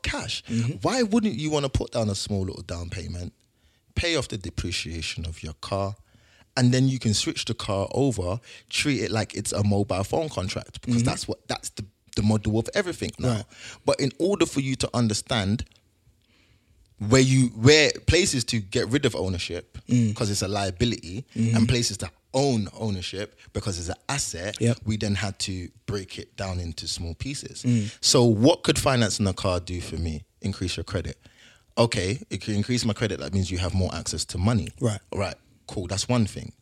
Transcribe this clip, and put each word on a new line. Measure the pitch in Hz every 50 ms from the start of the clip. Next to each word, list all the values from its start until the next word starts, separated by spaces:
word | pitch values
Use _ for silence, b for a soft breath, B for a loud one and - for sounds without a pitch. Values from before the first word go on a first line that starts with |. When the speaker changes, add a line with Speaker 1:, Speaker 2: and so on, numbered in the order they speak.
Speaker 1:
cash. | - - - 285 - - - - - -
Speaker 2:
Mm-hmm. | 117 113 117 117 151 -
Speaker 1:
Why | 98 160 214 262 247
wouldn't | 208 196 240 214 214 175
you | 120 151 156
wanna | 151 147 143 135
put | - - - -
down | - 123 113 104
a | 98
small | - - - 104 98 92
little | 92 - - -
down | - 90 85 85 85
payment, | 87 87 82 - 87 87 87 85 - _ _ _ _ _ _ _ _ _ _ _ -
pay | - - 175 165
off | 147 120 -
the | - 107
depreciation | - - - - - 87 85 - - - 82 82 78 - - - 80 82
of | 82 - -
your | 78 80
car, | - - - 101 98 98 98 104 - b b b b b b b b b b b -
and | 127 123 123
then | 127 131 135
you | 131 127
can | - 113 101
switch | - - - - - -
the | - 113
car | - - - 101 98 98 -
over, | - 110 135 139 113 98 92 90 95 117 B B B B B B
treat | - - - 147 139 107
it | 107 90
like | 95 110 104 - -
it's | - 104 -
a | - - 104
mobile | 101 101 98 101 101 95 92 101
phone | - - 165 165 156
contract, | - - 95 95 - - - - - -
because | - - 123 117 117
Speaker 2:
Mm-hmm. |
Speaker 1:
that's | 123 - - - -
what, | - - _ -
that's | - - - -
the, | - - 107 95 _ _ _ _ -
the | - 104
model | 107 110 110 104 110 107 110
of | 117 - -
everything | - 202 180 165 - - 82 - -
now. | - 127 117
Speaker 2:
Right. | 104 101 - B B B B B B B
Speaker 1:
But | - 139 -
in | 131 135 - -
order | 165 185 202 185 170 151
for | - 143
you | 139 135 131 -
to | - -
understand | - 117 120 110 104 - - - 127 113 98 95 104 127 - - _ _ _ _ _ _ _ _ _ _ _ _ b b b b b b b b b _ _ _ _ -
where | 104 104 117 131
you, | 131 131 131 131 131 120
where | 107 110 110 131 151 156 151 135 - - - -
places | - 175 190 - - 131 113
to | - - 117
get | 98 95 - 123 101 95
rid | 120 147 143
of | 123 -
ownership, | 69 90 95 95 87 - - 85 87 - _ - - - -
Speaker 2:
Mm. | - 123 117 107 104
Speaker 1:
'cause | - 120 101
it's | 101 98
a | 101 92
liability, | 101 101 101 95 92 87 120 120 107 - - 85 90 113 131 _ -
Speaker 2:
Mm-hmm. | - 113 113 117 113
Speaker 1:
and | 110 117
places | 127 120 120 - 107 95
to | - 90 - _ _ _ -
own | 131 139 143 127 113 101 87 -
ownership | - 107 110 101 92 87 - - 95 104 - _ - B B
because | B 107 - 110 92 87
it's | 87 85
an | 92 - _ -
asset, | 135 139 - - - 82 87 101 - -
Speaker 2:
Yep. | 110 117 113 - -
Speaker 1:
we | 107 107 104
then | 104 104 101
had | 95 95 98 98 -
to | - - 95 92 87 - - _ _
break | - - 104 92 - - -
it | 87 - _
down | - 101 95 92 90
into | 90 87 80 - - 78
small | - - 90 85 80
pieces. | - - - 143 139 - - - - -
Speaker 2:
Mm. | 123 123 117 104 104 - -
Speaker 1:
So | - - - 143 120
what | 120 113 104 113 143 - - -
could | - 151 -
financing | - 147 135 123 117 101 - - 107 98
a | 92
car | - - 98 90 87
do | 85 87 90 87
for | 85 - - 80
me? | 82 80 78 76 - _ _ _
Increase | - 98 98 - 95 87 - -
your | 82
credit. | - - 92 78 - - _ b b b b b b b b b b b -
Okay, | 117 117 - 107 90 92 104 147 - -
it | - 101
can | - - 107
increase | 101 101 - 123 120 -
my | 120 101
credit. | - 120 104 92 71
That | 69 76 92
means | 98 92 85
you | 92 87
have | 90 90 85
more | 95 90 87 -
access | 82 80 - - 80 -
to | - - 90
money. | 87 110 123 107 - - - -
Speaker 2:
Right. | - 113 104 101 - _
Speaker 1:
All | - -
right, | 98 87 - - _ _ _ _ _ -
cool. | - 107 92 90
That's | 95 95 - -
one | 123 123 110
thing. | 98 - - - - - _